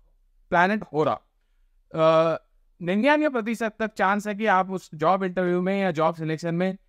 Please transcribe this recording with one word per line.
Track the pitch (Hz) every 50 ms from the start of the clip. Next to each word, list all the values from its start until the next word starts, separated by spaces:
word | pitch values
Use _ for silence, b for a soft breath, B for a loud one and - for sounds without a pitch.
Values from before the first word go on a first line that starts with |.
| _ _ _ _ _ _ _ _ _ - 180
planet | 170 180 190 214 214 175 - -
होरा। | 151 151 135 107 - _ _ _ _ _ _ _ _ _ _ _ _ _ _ -
अ, | 160 160 160 160 160 165 165 156 - _ _ _ _ _ _ _ -
निन्यानवे | 175 170 190 208 233 285 302 302 302 302
प्रतिशत | 262 233 208 233 226 - 233 214 - -
तक | 226 214 _
चांस | - 196 190 202 208 196 214
है | 202
कि | 196 220
आप | 214 190 185 190 190
उस | 190 175 - - -
जॉब | 151 156 170 190 196 190
इंटरव्यू | 185 175 185 180 175 175 180
में | 185 185 196 196
या | 196 185
जॉब | 156 151 156 170 170
सिलेक्शन | 160 160 156 160 156 170 170 165
में | 170 185 190 190 - _